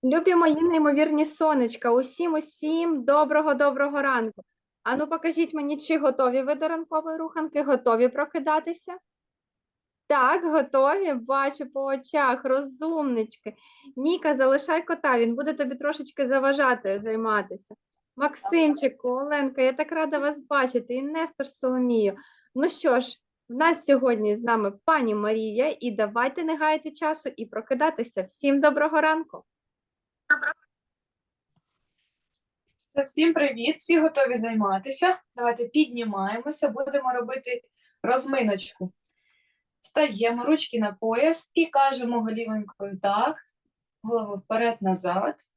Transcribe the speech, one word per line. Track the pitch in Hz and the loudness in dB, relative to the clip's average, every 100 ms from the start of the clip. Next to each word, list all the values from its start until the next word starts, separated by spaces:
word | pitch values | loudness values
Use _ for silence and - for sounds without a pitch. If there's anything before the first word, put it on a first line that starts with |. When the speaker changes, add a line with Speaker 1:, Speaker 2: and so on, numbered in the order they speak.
Speaker 1:
Любі | 254 311 349 | 2 2 4
мої | 349 330 302 | 4 4 4
неймовірні | 339 330 302 285 311 302 302 | 2 4 4 4 2 2 0
сонечка, | - 320 294 240 233 240 | 0 2 2 0 -2 2
усім, | 240 254 - 339 | 2 0 -4 -2
усім | 311 311 - 302 330 339 311 | -2 -4 -8 -4 -2 0 -2
доброго, | 240 294 302 302 311 | 2 4 4 2 2
доброго | 269 285 269 285 285 | 2 2 2 -2 0
ранку. | 277 254 226 202 - _ _ _ | 0 0 -2 -8 -20 _ _ _
Ану, | - 262 294 | -4 -4 -2
покажіть | 320 330 320 330 | -2 -2 -2 -2
мені, | 311 285 294 | -2 -4 -6
чи | - 311 | 0 2
готові | 277 254 262 247 | 2 2 2 2
ви | 262 | -2
до | 285 311 | -2 -2
ранкової | 330 330 320 320 320 | -4 -4 -4 -4 -6
руханки, | 320 330 311 294 | -6 -6 -4 -4
готові | 277 254 247 226 247 | 0 2 2 2 2
прокидатися? | 247 302 330 285 311 311 339 - 359 _ _ _ _ _ _ _ _ _ _ _ | 0 -4 -4 0 0 -2 -10 -10 -16 _ _ _ _ _ _ _ _ _ _ _
Так, | 285 254 349 | 4 4 2
готові, | 339 311 262 269 269 359 370 | 2 0 2 2 4 2 0
бачу | 269 233 277 277 285 269 | -2 0 0 0 -4 -10
по | 269 | -6
очах, | 269 269 269 302 269 254 | -4 -4 -2 0 2 0
розумнички. | 262 262 285 254 311 330 285 240 220 - - - _ _ 269 - | 0 -2 -2 -8 -4 -2 -2 -2 -4 -8 -16 -16 _ _ -18 -6
Ніка, | 277 349 320 | -2 0 0
залишай | 269 262 269 277 320 320 | 2 2 2 0 -2 -2
кота, | 339 294 254 | -4 0 2
він | 233 | 2
буде | 233 285 | 0 -4
тобі | 302 277 | -4 -4
трошечки | 247 294 302 269 - 262 | -4 -6 -6 -10 -4 0
заважати | 269 269 277 277 240 196 196 | 2 2 2 2 0 -2 -4
займатися. | 220 220 226 214 190 185 _ 214 _ _ _ - | -4 -4 0 -2 -2 -12 _ -20 _ _ _ -4
Максимчику, | 285 294 392 339 311 285 277 - 247 | -4 -4 0 4 4 4 0 -2 -4
Оленка, | 247 285 294 277 269 | -2 -2 0 -2 2
я | 262 | 0
так | 254 302 | 2 -4
рада | 320 311 294 | -2 -2 0
вас | 285 285 | -2 -4
бачити, | - 285 254 247 233 | -2 0 2 0 -4
і | 247 | -6
Нестор | 277 320 320 _ 269 | -4 -4 -6 _ -10
з | - | -4
Соломією. | 254 254 247 233 202 196 - _ _ | -2 0 2 2 2 -2 -14 _ _
Ну | 247 311 | -2 -2
що | - 320 247 | 0 2 2
ж, | 262 - _ _ _ | 0 -12 _ _ _
в | |
нас | 240 320 330 | 0 2 2
сьогодні | - 277 254 226 214 208 | 2 2 4 0 0 -2
з | |
нами | 233 233 202 202 | 0 0 0 -4
пані | - 320 233 | 0 2 2
Марія, | 208 208 220 220 214 285 - | -2 -2 -2 -4 -2 -2 -2
і | 240 | -6
давайте | 202 214 226 254 269 | -2 -2 2 2 2
не | 320 320 | -4 0
гаяти | 311 311 311 | 2 0 -2
часу | 302 311 311 285 - | -4 -2 -2 -6 -10
і | 226 | -8
прокидатися. | 214 220 254 208 220 226 - | -8 -4 0 0 0 -6 -6
Всім | 185 - 285 277 | -8 -2 2 4
доброго | 294 285 302 311 | 4 4 0 2
ранку. | 311 311 330 - - _ _ _ _ _ _ _ _ - 294 311 _ _ _ _ _ _ _ _ _ _ _ _ _ _ _ _ _ _ _ _ _ _ _ 277 | 2 0 -4 -14 -20 _ _ _ _ _ _ _ _ -2 -2 -8 _ _ _ _ _ _ _ _ _ _ _ _ _ _ _ _ _ _ _ _ _ _ _ -4
Speaker 2:
Всім | 269 - 330 | -2 2 2
привіт, | 320 285 233 240 | 4 0 0 -4
всі | 311 - 339 | -2 2 4
готові | 311 277 269 240 | 4 2 2 2
займатися. | 226 220 202 190 269 269 359 370 _ | -2 0 0 0 -4 0 0 0 _
Давайте | - 240 233 | -4 -2 -2
піднімаємося, | 233 294 302 240 226 196 196 226 277 302 294 | -2 2 0 0 -4 -4 -4 -4 -6 -2 -2
будемо | 220 277 277 254 | -2 -2 -2 -2
робити | 247 240 262 254 240 _ _ _ _ | -2 -4 -8 -6 -8 _ _ _ _
розминочку. | - 262 269 269 220 196 - - 185 _ _ _ _ _ _ _ _ _ | -2 0 0 0 0 -2 -6 -10 -12 _ _ _ _ _ _ _ _ _
Встаємо, | - - 302 202 233 240 | -8 0 0 0 -2 0
ручки | 247 302 - 233 | 0 0 0 -2
на | 208 | -4
пояс | 190 226 226 302 330 - | -2 -2 2 2 0 -4
і | - 320 | -2 0
кажемо | 277 269 262 240 240 | 2 2 2 -4 -2
голівонькою | 220 220 226 214 202 - 202 190 | -2 -6 -6 -6 -8 -10 -10 -4
так, | 196 202 262 311 _ _ _ _ _ _ | -2 0 0 -2 _ _ _ _ _ _
голову | 220 233 214 196 | -4 -4 -4 -8
вперед-назад. | - 220 233 226 190 185 180 175 214 - - | -4 -2 0 0 -2 -2 0 -2 -2 -6 -16